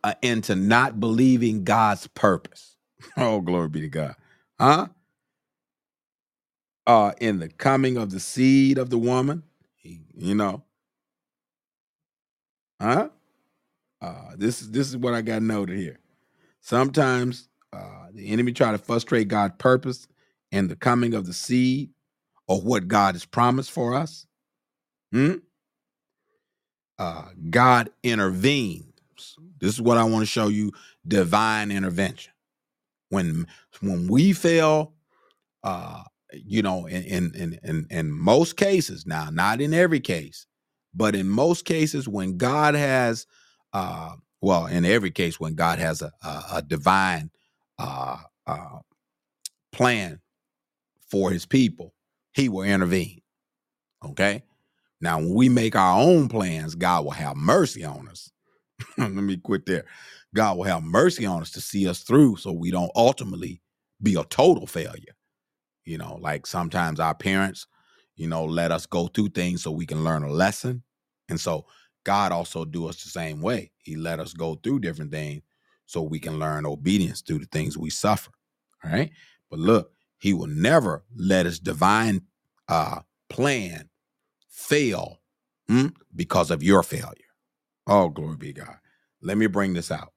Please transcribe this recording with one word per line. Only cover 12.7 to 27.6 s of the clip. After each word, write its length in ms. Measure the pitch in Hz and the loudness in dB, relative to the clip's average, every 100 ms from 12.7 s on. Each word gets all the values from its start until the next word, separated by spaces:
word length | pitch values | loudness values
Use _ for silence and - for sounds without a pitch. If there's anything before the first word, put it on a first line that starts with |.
| _ | _
Huh? 300 | 104 139 294 _ _ _ _ _ _ _ _ _ | 0 0 0 _ _ _ _ _ _ _ _ _
Uh, 300 | 87 82 - 90 | -16 -16 -18 -4
this 260 | 107 127 | -2 -2
is, 80 | 110 | -6
this 180 | 113 135 | -4 -4
is 80 | 127 | -2
what 160 | 123 | -2
I 80 | 120 | -2
got 220 | 113 113 | -2 -2
noted 340 | 110 107 95 95 | 0 0 -2 -6
here. 240 | 87 - _ _ _ _ _ _ | -8 -12 _ _ _ _ _ _
Sometimes, 880 | - 120 135 139 139 127 123 123 _ _ _ | -2 0 2 2 2 2 -2 -6 _ _ _
uh, 320 | 95 95 95 90 | -18 -18 -18 -20
the 160 | 101 104 | -16 -4
enemy 240 | 107 123 | 0 0
try 200 | 120 120 | 2 2
to 60 | 107 | 2
frustrate 500 | - 117 - 120 104 | -2 -4 0 0 2
God's 260 | 104 101 - | 0 0 0
purpose 480 | 131 127 131 127 - _ _ _ _ | 2 2 2 -10 -14 _ _ _ _
in 160 | 101 95 | -2 -2
the 80 | - | 0
coming 380 | 131 120 120 | 2 2 2
of 120 | 110 90 | -2 -6
the 60 | |
seed 580 | 87 - 123 127 135 143 _ _ _ _ _ - | -10 -2 2 2 0 -4 _ _ _ _ _ -2
or 140 | 92 | -2
what 280 | 95 123 90 | 2 -2 2
God 260 | 107 98 | 2 2
has 100 | 87 | 0
promised 480 | - - 120 127 135 | -6 0 2 2 -4
for 220 | - 120 | -4 -2
us. 320 | 127 160 - - _ _ _ _ _ _ _ _ | -2 -4 -10 -20 _ _ _ _ _ _ _ _
Hmm? 220 | 117 143 185 _ _ _ _ _ _ _ _ _ _ _ _ _ _ _ _ | 0 2 0 _ _ _ _ _ _ _ _ _ _ _ _ _ _ _ _
Uh, 300 | 87 82 85 92 80 | -8 -8 -14 -12 -2
God 400 | 117 | 4